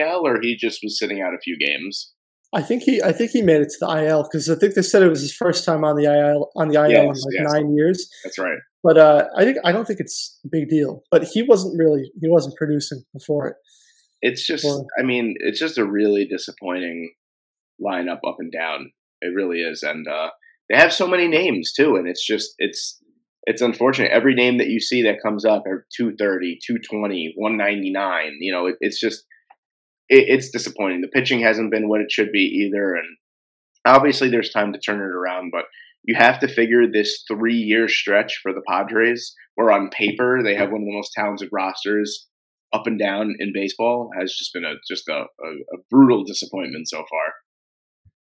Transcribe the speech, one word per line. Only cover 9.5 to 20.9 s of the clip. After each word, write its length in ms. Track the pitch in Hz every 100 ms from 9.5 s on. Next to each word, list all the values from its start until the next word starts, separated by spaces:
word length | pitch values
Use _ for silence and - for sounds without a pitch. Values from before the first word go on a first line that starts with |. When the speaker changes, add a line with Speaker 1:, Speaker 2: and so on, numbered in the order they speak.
| 269
Speaker 2:
I 80 | 180
don't 140 | 196 226
think 140 | 196
it's 400 | - - - _ 143
a 40 |
big 180 | 160 147
deal. 340 | 156 143 - _
But 120 | 165
he 200 | 165 214
wasn't 360 | 247 208 185 165
really, 320 | 160 147 131 143
he 80 | 160
wasn't 280 | 170 135 -
producing 460 | 151 147 - 135 -
before 340 | 139 - 147 131
it. 80 | - _ _ _ _ _ _
Speaker 1:
It's 220 | 123 131 -
just, 180 | 151
Speaker 2:
Before. 220 | 147 143 127 -
Speaker 1:
I 40 |
mean, 320 | 127 123 113 -
it's 200 | 90 104
just 180 | 160 131
a 80 | 101
really 420 | 104 104 101 98
disappointing 880 | 92 - - 95 90 87 85 82 - _ _ _ _ _ -
lineup 380 | 98 90 87 82 -
up 100 | -
and 120 | 82
down. 400 | 80 80 71 67 _ _ _
It 120 | 87 92
really 240 | 92 85
is, 220 | 82 73
and, 240 | 76 78 76
uh, 220 | 76 80 - _ _ -
they 80 | 120
have 140 | 165